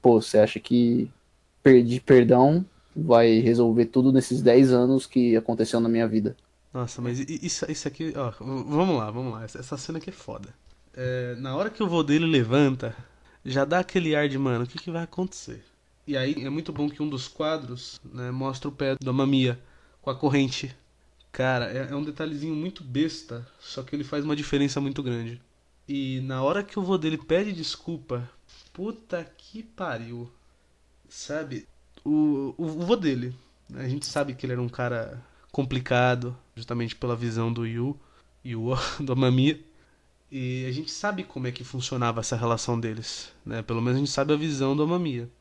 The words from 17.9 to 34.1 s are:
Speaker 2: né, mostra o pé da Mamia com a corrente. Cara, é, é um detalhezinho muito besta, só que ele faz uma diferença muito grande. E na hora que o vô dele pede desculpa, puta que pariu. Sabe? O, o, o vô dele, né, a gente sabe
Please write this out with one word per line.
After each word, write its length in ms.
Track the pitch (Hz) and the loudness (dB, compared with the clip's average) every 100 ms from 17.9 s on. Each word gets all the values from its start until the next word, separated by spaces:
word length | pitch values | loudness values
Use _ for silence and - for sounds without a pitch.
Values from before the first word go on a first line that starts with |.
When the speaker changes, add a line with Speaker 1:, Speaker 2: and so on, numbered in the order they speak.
| - - | -18 -16
Speaker 2:
né, 180 | 123 123 | -10 -8
mostra 380 | 127 135 131 147 | -4 -6 -6 -10
o 40 | |
pé 220 | 139 139 131 | -4 -4 -2
da 100 | 131 | -2
Mamia 460 | 127 135 135 127 120 - - _ _ | 0 2 4 2 -2 -12 -20 _ _
com 80 | - | -8
a 40 | |
corrente. 640 | 131 147 139 135 - 131 - _ _ _ _ _ | -2 0 2 0 -2 -10 -14 _ _ _ _ _
Cara, 340 | - 131 127 113 | -2 0 0 -2
é, 180 | 123 131 | -6 -6
é 40 | |
um 80 | 143 | -6
detalhezinho 500 | 151 147 160 147 160 | -8 -8 -8 -6 -6
muito 280 | 151 175 196 | -6 -6 -10
besta, 640 | 139 127 160 - - 117 120 _ | -6 -2 -2 -4 -14 -14 -14 _
só 220 | - - | -14 -14
que 120 | 131 143 | -8 -8
ele 80 | |
faz 200 | 131 147 | -6 -4
uma 120 | 147 147 | -2 -4
diferença 440 | 147 - 139 143 | 0 0 0 0
muito 220 | 139 139 | -4 -4
grande. 380 | 127 117 117 120 _ _ _ _ - | -4 -6 -8 -12 _ _ _ _ -10
E 320 | 139 135 131 | -6 -4 -6
na 180 | 131 131 | -6 -2
hora 200 | 135 196 | 0 0
que 160 | 202 - | -4 -6
o 40 | |
vô 140 | 185 185 | -2 0
dele 180 | 156 156 | 0 -4
pede 340 | - 165 208 | 0 0 0
desculpa, 760 | 175 151 - - 165 - 123 120 - _ - - | -6 -8 -8 -10 -10 -8 -8 -8 -16 _ -20 -20
puta 520 | - 202 220 _ 175 165 _ | -10 -10 -10 _ -10 -10 _
que 260 | - 214 | -20 -20
pariu. 680 | 220 - 180 117 117 120 120 _ _ _ _ _ _ _ _ | -18 -10 -8 -8 -10 -12 -14 _ _ _ _ _ _ _ _
Sabe? 580 | - - 147 147 120 - _ _ - | -18 -10 -8 -8 -12 -14 _ _ -10
O, 500 | 143 151 151 139 139 - | 0 2 2 0 -4 -6
o, 80 | |
o 40 | 165 156 175 | -8 -4 0
vô 100 | 233 | 0
dele, 380 | 160 127 123 127 _ _ _ | 0 -2 -6 -12 _ _ _
né, 160 | 127 | -10
a 40 | 131 | -6
gente 180 | 139 | -6
sabe 280 | - | -4